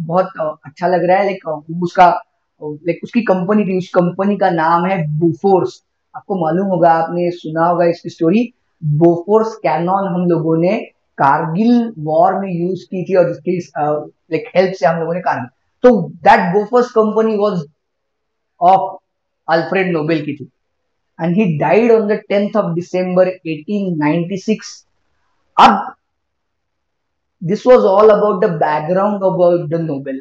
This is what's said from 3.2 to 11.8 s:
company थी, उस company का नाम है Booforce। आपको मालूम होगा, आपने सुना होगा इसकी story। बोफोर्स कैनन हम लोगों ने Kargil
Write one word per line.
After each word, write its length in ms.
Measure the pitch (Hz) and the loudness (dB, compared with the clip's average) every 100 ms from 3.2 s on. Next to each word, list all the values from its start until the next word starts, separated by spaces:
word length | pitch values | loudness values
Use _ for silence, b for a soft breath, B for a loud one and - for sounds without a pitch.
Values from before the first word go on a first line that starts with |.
company 440 | 202 185 180 214 | 0 0 0 0
थी, 140 | 185 185 | 0 -4
उस 100 | 180 | -2
company 480 | 185 175 180 196 196 | 0 0 0 -2 0
का 140 | 190 | 0
नाम 360 | 170 160 170 180 | 0 0 0 0
है 320 | 190 151 151 | -2 -4 -2
Booforce। 680 | 170 160 196 185 185 - _ _ _ 151 | -2 0 2 2 0 -8 _ _ _ -18
आपको 280 | - 190 | -8 -4
मालूम 220 | 156 170 196 | -2 -2 -2
होगा, 240 | 175 165 | 0 2
आपने 400 | 165 160 175 175 | 2 0 -4 -4
सुना 360 | 175 156 160 170 | -6 -8 -2 0
होगा 180 | 175 | 2
इसकी 240 | 175 170 165 | 0 -2 -8
story। 460 | - 165 208 240 - _ _ | -4 0 2 0 -8 _ _
बोफोर्स 680 | 156 147 170 170 196 220 220 | -4 2 4 2 0 0 0
कैनन 600 | - 165 156 170 196 196 | -4 -4 -2 -2 -2 -2
हम 120 | 175 175 | -2 0
लोगों 300 | 165 156 165 | 0 0 0
ने 220 | 175 220 - _ _ - | 0 -2 -6 _ _ -2
Kargil 720 | 139 151 160 165 226 240 | 0 0 -2 -2 2 2